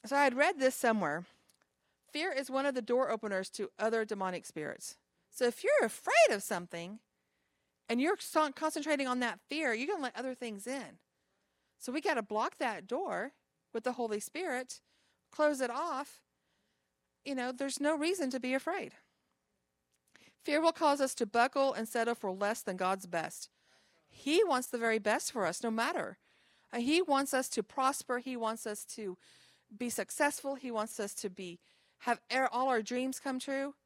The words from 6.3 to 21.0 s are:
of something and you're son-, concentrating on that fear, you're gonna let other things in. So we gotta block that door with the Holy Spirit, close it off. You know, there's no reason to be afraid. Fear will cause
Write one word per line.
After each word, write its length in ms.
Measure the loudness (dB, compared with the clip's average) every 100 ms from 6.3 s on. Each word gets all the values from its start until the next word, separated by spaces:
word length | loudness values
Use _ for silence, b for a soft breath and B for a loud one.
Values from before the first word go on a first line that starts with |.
of 120 | 6
something 560 | -2 -6 -4 -10 -10 -14 _ _ _ _ _ _ _ _ -2
and 120 | 0
you're 160 | 2 0
son-, 340 | 0 2 2
concentrating 560 | 0 -4 -2 -2 0 0
on 120 | 0
that 200 | 0 -4 _
fear, 240 | -2 0
you're 160 | 0 -2
gonna 140 | -2
let 140 | -4 -4
other 180 | -6
things 320 | -6 -8 -8 -8
in. 320 | -8 -8 -16 _ _ _ _ _ _ _ _
So 120 | -6
we 100 | -2
gotta 220 | 0 0
block 360 | 0 -2 -2 -2
that 280 | -4 -4 -4
door 460 | -4 -2 -4 -4 _ _ _ _
with 120 | -6
the 80 | -4
Holy 280 | -2 -4 -4
Spirit, 600 | -6 -6 -4 -4 -6 -14 _ _ _ _ _
close 280 | 2 2 4
it 100 | -2
off. 500 | -2 -2 -4 -6 -14 _ _ _ _ _ _ _ _ _ _
You 100 | -6
know, 160 | -4 -4
there's 300 | -2 -4 0
no 160 | 2 2
reason 340 | 2 2 0
to 80 | -2
be 160 | 0
afraid. 380 | 0 0 -4 -6 -12 _ _ _ _ _ _ _ _ _ _ _ b b b
Fear 160 | 0 4
will 120 | 4
cause 280 | 4 4 4